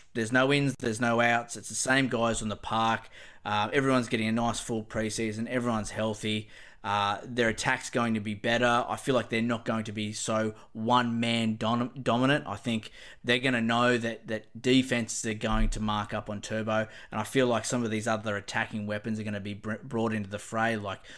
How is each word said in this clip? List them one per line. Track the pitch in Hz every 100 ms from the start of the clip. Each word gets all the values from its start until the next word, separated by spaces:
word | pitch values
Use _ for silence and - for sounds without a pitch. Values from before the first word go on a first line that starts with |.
| -
there's | 120 110
no | 127 135
ins, | 143 139 123
there's | 117 110
no | 120 117
outs. | 117 120 120 110
It's | 98
the | 107
same | 131 135 131
guys | 117 117 110
on | 110
the | 101
park. | - 110 113 110 - - - -
Uh, | - 104 107
everyone's | 147 135 131 113
getting | 117 110
a |
nice | 113 117 110
full | - 113
preseason. | 107 113 110 110 113 107 117
Everyone's | 123 120 110 104
healthy. | 107 110 104 107 107 104 - - -
Uh, | 104 101 101 101
their | - 120 113
attack's | 110 - 110 -
going | 123 117
to | 110
be | 107
better. | 104 117 117 120 120 110
I | 110
feel | - 123
like | 107
they're | 113
not | 117 117 -
going | 113 107
to |
be | 104 107
so | 107 - 110 110 107 -
one-man | 110 110 123 120 117 117 117 113 110
dom-, | 110 120 123 -
dominant. | 123 117 131 147 147
I | 101
think | 120 113 - - - - 123
they're | 123
gonna | 131 120
know | 113 117 123 120
that, | 113 110 107
that | 110 - 113
defenses | 127 131 127 120 113 - 117
are |
going | 107 110 110 107
to | 107
mark | 107 104 101
up | 104 104
on | 104
Turbo, | - 110 110 110 107 - -
and | 110
I |
feel | 107 135 123
like | 117 -
some | 123
of | 117
these | 110 110
other | 110 107 101
attacking | - 135 107 110 104
weapons | 104 117 110
are |
gonna | 107 104
be | 101 101
br-, | 107 110
brought | 135 117 113
into | 110 98
the | 101
fray, | - 113 113 110
like | 101 95 -